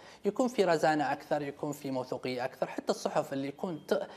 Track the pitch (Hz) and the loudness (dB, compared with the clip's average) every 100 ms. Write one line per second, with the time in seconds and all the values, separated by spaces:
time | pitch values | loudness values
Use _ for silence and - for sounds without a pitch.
0 | - - 202 202 254 247 185 165 160 151 | -20 -6 -4 2 2 4 4 6 6 4
1 | 131 143 - 151 143 139 151 143 139 131 | 2 -2 0 0 0 -4 -6 -6 -4 -4
2 | 123 127 131 123 127 - 175 - - 202 | -2 -4 -4 -2 -4 -4 -4 -4 -4 -2
3 | - 160 147 139 139 - 196 151 - 208 | 0 0 0 -2 -4 -4 -6 -4 -2 -2
4 | - | -2